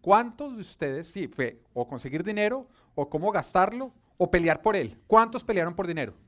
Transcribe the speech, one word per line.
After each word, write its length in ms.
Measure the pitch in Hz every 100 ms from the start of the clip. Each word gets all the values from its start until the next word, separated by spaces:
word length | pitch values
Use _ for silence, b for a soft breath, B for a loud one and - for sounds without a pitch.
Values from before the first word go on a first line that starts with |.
¿Cuántos 540 | 170 208 240 226 285 233
de 60 |
ustedes, 460 | 180 - 143 135 165
sí, 200 | 196 156
fue 340 | - 123 - _
o 140 | 123 120
conseguir 360 | 131 131 151
dinero, 440 | 185 208 208 254 247 b b -
o 140 | 143
cómo 220 | 156 190
gastarlo, 640 | 202 - 185 196 240 262 _ _ _
o 120 | 175
pelear 320 | 180 165 156
por 140 | 220 202
él? 260 | 117 - _
¿Cuántos 360 | 220 233 240
pelearon 300 | - 196 165
por 140 | 170 180
dinero? 260 | 160 117 -